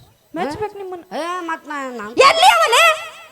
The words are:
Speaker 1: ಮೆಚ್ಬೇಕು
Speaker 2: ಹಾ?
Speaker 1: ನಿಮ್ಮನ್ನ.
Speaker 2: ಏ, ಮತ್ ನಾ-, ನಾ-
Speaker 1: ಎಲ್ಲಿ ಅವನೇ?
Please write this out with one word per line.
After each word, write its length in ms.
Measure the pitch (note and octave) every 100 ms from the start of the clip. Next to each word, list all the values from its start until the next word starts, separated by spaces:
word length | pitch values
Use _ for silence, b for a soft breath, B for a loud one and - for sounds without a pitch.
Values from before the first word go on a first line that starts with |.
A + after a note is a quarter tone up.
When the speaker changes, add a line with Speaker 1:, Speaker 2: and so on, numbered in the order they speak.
| _ _ _ D#4
Speaker 1:
ಮೆಚ್ಬೇಕು 360 | F#4 G#4+ G#4
Speaker 2:
ಹಾ? 100 | G4+
Speaker 1:
ನಿಮ್ಮನ್ನ. 340 | F#4+ F4+ - B3+
Speaker 2:
ಏ, 240 | E4+ F4+
ಮತ್ 280 | E4 D#4+ D4
ನಾ-, 280 | D4 C4 A#3+
ನಾ- 140 | G#3
Speaker 1:
ಎಲ್ಲಿ 380 | B3 C5 D#5+ F#5
ಅವನೇ? 640 | F5 D#5 B4 E5 D#5+ D#5+ - -